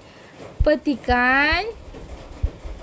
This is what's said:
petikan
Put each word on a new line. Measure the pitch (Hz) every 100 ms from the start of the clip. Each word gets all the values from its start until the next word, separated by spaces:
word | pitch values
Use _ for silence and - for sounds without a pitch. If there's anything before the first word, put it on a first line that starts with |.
| - - - - - -
petikan | - 302 - 247 - 247 247 269 294 330 427 453 - - - - - - - - - -